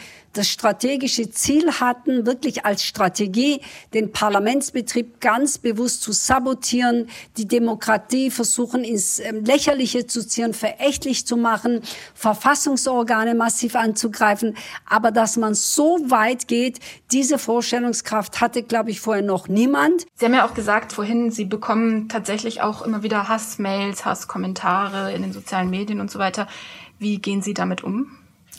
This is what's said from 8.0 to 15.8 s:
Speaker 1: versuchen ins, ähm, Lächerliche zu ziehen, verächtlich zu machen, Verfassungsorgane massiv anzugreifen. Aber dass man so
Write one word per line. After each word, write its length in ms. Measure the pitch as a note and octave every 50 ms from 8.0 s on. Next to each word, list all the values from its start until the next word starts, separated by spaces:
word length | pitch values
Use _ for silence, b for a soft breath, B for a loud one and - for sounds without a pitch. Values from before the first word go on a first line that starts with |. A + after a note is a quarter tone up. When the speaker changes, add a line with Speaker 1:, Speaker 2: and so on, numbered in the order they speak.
| G#3+ - - C4 C4 C4+
Speaker 1:
versuchen 540 | B3+ - A#3 G#3+ - - A#3+ A#3 - B3+ B3
ins, 340 | A3 A#3 G#3 F#3 - - -
ähm, 260 | - A3 A3 A3 G#3+
Lächerliche 600 | A3+ C#4 C#4+ - D4+ C#4+ C4+ C4 G#3+ - B3 A#3+
zu 180 | A#3+ - A#3+ A3
ziehen, 280 | - - - A#3 A#3 G#3+
verächtlich 760 | - - G#3+ - - B3+ C#4+ C#4 - - C#4 B3 - -
zu 100 | - A#3+
machen, 440 | A#3+ A#3 A3+ A3 G#3 - A#3+ A#3+ A3+ B B B B B B B
Verfassungsorgane 1200 | - - A3 G#3+ G#3+ - C#4 C#4+ C#4 - D4 C4+ B3 - C4 B3+ B3 A#3 A3+ A#3+ A3 A3 A#3 A#3
massiv 400 | A#3 A3+ A#3 - - - A#3 -
anzugreifen. 840 | B3 A3+ A3+ G#3+ - - A3+ G#3 - A3+ G#3 G#3 G#3 A#3 A3+ G#3+ B B B B B B -
Aber 220 | - A3 A3+ A#3
dass 260 | G#3+ A#3 A3+ A3 -
man 180 | A#3+ A3+ G#3+ G#3+
so 440 | G3+ - - - -